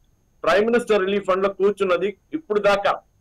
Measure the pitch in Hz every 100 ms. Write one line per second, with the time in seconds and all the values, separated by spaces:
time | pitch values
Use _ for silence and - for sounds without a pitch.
0 | _ _ _ - 156 185 226 240 233 208
1 | 185 202 190 185 196 190 202 202 190 175
2 | 202 - - 156 - 208 202 202 190 -
3 | _ _